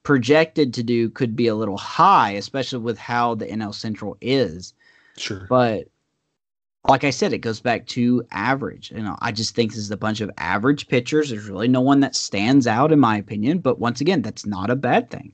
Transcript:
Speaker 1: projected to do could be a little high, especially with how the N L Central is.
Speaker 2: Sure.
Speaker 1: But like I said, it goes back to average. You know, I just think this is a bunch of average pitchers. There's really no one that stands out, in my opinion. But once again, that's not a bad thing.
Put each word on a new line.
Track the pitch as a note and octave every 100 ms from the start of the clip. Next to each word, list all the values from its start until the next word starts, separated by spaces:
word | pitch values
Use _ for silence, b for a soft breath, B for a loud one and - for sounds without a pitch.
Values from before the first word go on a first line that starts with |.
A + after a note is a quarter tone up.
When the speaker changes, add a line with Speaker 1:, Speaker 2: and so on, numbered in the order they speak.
Speaker 1:
projected | - C#3 A#2 D3+ E3 D#3+ C#3
to | B2
do | A#2 A#2 A2+
could | - A#2+ A#2+
be | A#2
a | G#2+
little | G#2 G2
high, | - - F3+ F3+ G#2+
especially | G2+ - C3+ B2 B2+
with | A#2 G#2+
how | - A#2+ A#2+ A2+
the | G#2+
N | A2
L | G#2
Central | - A2+ G#2 G#2 -
is. | A#2 C3+ G2 E2+ F2+ _ b b b b
Speaker 2:
Sure. | - G2 F#2
Speaker 1:
But | B2+ A#2+ G2 - _ _ _ _ _ _ _ _ _ -
like | C3+ C#3+
I |
said, | - G3+
it | A2
goes | A#2 A2
back | B2 G#2+ -
to | B2 A#2+ B2 -
average. | F#2+ A#2 C#3 G2 - -
You | -
know, | G#2+ -
I | A#2
just | A2 G#2+ -
think | A2
this | A2
is | G2+
a | G#2
bunch | A2 G#2+
of | G2+ -
average | E2 G2+ B2+ D3 -
pitchers. | B2 B2 D3+ D3
There's | G#2+ G#2
really | F#2+ A#2+
no | B2+
one | C3 C#3
that | C3
stands | - - G2 A2 C#3 A#2+
out, | A2 D3+
in | D3+
my | A#2+ G#2
opinion. | - G#2+ A#2+ F3
But | C3 -
once | A#2 -
again, | D3+ F3
that's | G#2+ - G#2
not | F#2 G2+
a | C3
bad | B2 F#3+ B3
thing. | - G2